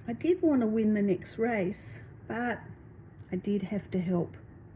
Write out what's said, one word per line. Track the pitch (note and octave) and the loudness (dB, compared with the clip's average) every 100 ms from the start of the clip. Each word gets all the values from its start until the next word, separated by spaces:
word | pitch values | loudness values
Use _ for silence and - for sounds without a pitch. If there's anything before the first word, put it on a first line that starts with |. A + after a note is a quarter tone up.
| - | -8
I | |
did | A#3 D#4 F#4 | -2 2 4
want | E4 C#4 | 6 4
to | A3+ | 4
win | A3 G#3+ | 4 4
the | G#3 | 4
next | G3+ F3 - - | 4 2 -2 -2
race, | A3+ A3+ F3+ G#3 - - - - - | 0 2 0 -2 -6 -10 -16 -16 -8
but | A3 B3 A#3 - - - - - - - | -4 -2 -4 -8 -18 -18 -20 -20 -20 -8
I | F#3 | -4
did | G3+ G3+ | 0 0
have | F#3+ G3+ - | 0 -4 -2
to | F#3 | -2
help | F3 F3 D#3+ - - - - | 0 0 0 -6 -20 -20 -20